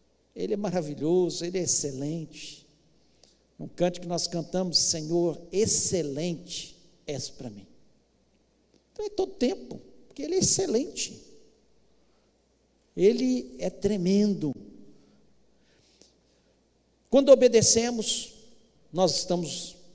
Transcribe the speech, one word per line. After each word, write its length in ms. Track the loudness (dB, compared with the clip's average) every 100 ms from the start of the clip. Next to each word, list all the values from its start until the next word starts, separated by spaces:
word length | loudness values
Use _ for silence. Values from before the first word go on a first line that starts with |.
| _ _ _ -8
Ele 180 | -4
é 40 | -2
maravilhoso, 880 | -2 -2 -4 -4 0 2 2 -2 -6
Ele 120 | -4
é 40 |
excelente. 1080 | 0 0 -2 -6 -6 -6 -10 -14 -16 -18 _ _ _ _ _ _ _ _ _ -18
Um 100 | -14
cântico 360 | -2 -2 -2
que 60 | -6
nós 180 | -6 -4
cantamos, 500 | -6 -6 -4 -2 0
"Senhor, 640 | 0 -2 -2 0 0 -2 -6
excelente 1200 | 0 2 2 2 0 -2 -4 -4 -6 -8 -12 -12 -18 _ _ -10
és 220 | -8 -10
pra 200 | -12 -14
mim." 160 | -14 -20 -20 _ _ _ _ _ _ _ _ _ _ _
Então 140 | -10 -8
é 40 |
todo 220 | -4 -6
tempo, 460 | 0 -2 -2 -10 -16 -18 -20 -20
porque 140 | -12
Ele 140 | -4 0
é 40 |
excelente. 800 | 2 0 0 0 -2 -6 -10 -10 -20 -20 -20 _ _ _ _ _ _ _ _ _ _ _ _ _ _ 2
Ele 600 | 4 4 0 -2 -4 -8
é 120 | -8
tremendo. 840 | -4 -2 0 2 4 4 0 -4 -6 -12 -20 -20 -20 _ _ _ _ _ _ _ _ _ _ -20 _ _ _ _ _ _ _ _ _ 2
Quando 200 | 4 10
obedecemos, 1040 | 10 10 6 6 4 2 -2 -2 -4 -6 -16 -20 -20 _ _ _
nós 240 | 0 2 2
estamos 600 | -2 -2 -2 -6 -10 -14 -20